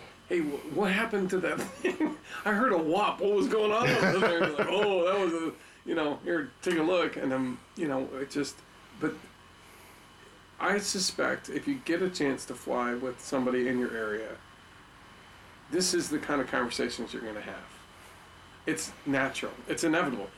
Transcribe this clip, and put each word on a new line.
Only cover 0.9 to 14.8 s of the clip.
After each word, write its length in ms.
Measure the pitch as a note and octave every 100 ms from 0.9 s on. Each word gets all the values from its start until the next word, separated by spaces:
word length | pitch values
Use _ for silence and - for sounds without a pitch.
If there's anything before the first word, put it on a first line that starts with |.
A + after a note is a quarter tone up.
happened 380 | G3 A3+ G#3 F#3
to 80 | F#3
that 220 | D#3+ D#3
<laughs> 0 |
thing? 560 | - - F#4 - D#4 - - -
I 80 | -
heard 220 | G#3 B3+
a 40 | F3+
whop. 440 | D#3 F3+ G#3 -
What 100 | G3
was 160 | G3+ A3
going 240 | A3 G#3+
on 160 | G#3+ B3
over 300 | A#3+ - F#3+
there? 220 | - E3+ F3
Like, 180 | D3+ -
oh, 360 | F3+ G#3 F#3 F3
that 120 | G3
was 80 | F#3
a, 180 | E3 D#3+ - - - -
you 100 | E3
know, 240 | D3+ C#3 -
here, 260 | E3+ C#3 -
take 160 | F3+ F3
a 60 |
look. 320 | D#3 F3+ F#3 -
And 160 | C#3
then, 260 | C3 B2+ B2 - -
you 100 | D#3+
know, 220 | C3+ C3 C3+
it 100 | C#3
just, 280 | D3 C#3 - - - - -
but 140 | D3+ - - - - - - - - - - - - - - -
I 180 | E3+ G3+
suspect 720 | G3 G3+ F3+ - C3 B2+ -
if 180 | C#3+ C#3+
you 80 | C3+ -
get 160 | E3+
a 80 | F#3
chance 340 | F3+ C#3+ C3 -
to 80 |
fly 400 | B2 - B2 A#2+
with 280 | A#2+ C3 B2
somebody 480 | - C#3 B2+ B2 B2
in 100 | B2
your 160 | A#2+ A2+
area, 360 | A2 G#2+ A2 - - - - -